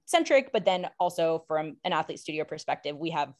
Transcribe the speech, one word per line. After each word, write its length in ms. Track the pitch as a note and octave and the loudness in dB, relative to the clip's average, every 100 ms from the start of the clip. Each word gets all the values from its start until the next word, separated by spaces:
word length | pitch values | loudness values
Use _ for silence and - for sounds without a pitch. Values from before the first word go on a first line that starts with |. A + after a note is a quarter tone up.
| - | 0
centric, 440 | E4+ E4 C#4 C4+ | 2 4 4 4
but 140 | A3 | 0
then 240 | F#3+ F#3 F3+ - | 2 2 0 -2
also 460 | F3+ F3 E3 D#3+ - | -2 2 2 0 0
from 300 | D#3 D#3 C#3 | -2 -2 -6
an 80 | - | -2
athlete 280 | E3 D#3+ D3 | -2 -2 -6
studio 240 | - D#3 | -8 -6
perspective, 520 | D3+ D#3 - C#3 C#3+ D3 | -6 -6 -4 -4 -4 -6
we 140 | E3 | -4
have 240 | D#3+ C#3+ C3 | -2 -4 -4